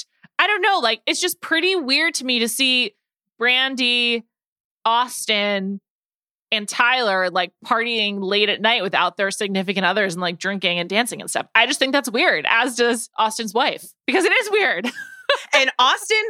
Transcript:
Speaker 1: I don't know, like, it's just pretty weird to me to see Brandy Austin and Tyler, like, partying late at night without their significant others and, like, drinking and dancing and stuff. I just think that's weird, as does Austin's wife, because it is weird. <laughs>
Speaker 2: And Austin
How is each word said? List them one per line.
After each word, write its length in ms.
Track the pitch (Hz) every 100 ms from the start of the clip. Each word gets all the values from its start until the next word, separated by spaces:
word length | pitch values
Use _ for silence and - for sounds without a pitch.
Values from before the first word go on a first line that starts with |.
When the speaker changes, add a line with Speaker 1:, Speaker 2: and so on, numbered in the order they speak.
| - _ _ -
Speaker 1:
I 80 | 359
don't 160 | 415
know, 160 | 403 381
like, 240 | 226 226 -
it's 140 | -
just 220 | 349 -
pretty 340 | - 320 359 381
weird 380 | 262 285 330
to 100 | 320
me 140 | 254 240
to 100 | 226
see 460 | - 262 254 233 _ _ _ _ -
Brandy 840 | 240 254 269 262 247 240 240 233 226 _ _ _ _ _ 226
Austin 920 | 233 247 - - 214 202 196 190 196 _ _ _ _ _ _ -
and 160 | 220 208
Tyler, 600 | - 240 254 226 190 185
like, 240 | 180 180 _
partying 580 | - 233 233 226 208 196
late 260 | 190 202 208
at 120 | 196
night 220 | 214 233
without 340 | 190 165 175 -
their 140 | 196
significant 540 | - 202 196 185 196
others 300 | 180 208 196
and, 60 | 170
like, 160 | 180 175
drinking 400 | 185 196 185 175
and 100 | 175
dancing 320 | 196 247 -
and 80 | -
stuff. 180 | - -
I 120 | 220 240
just 120 | 294
think 120 | 269
that's 160 | 269 262
weird, 380 | 220 349 175 -
as 280 | 226 262 233
does 340 | 240 233 - -
Austin's 340 | 214 - 220
wife, 400 | 214 269 - - _ -
because 180 | 320
it 80 | 349
is 180 | 403 427
weird. 400 | 415 285 180 233 -
<laughs> 40 | - - - 571 -
Speaker 2:
And 200 | 285 262 -
Austin 460 | 254 415 - 427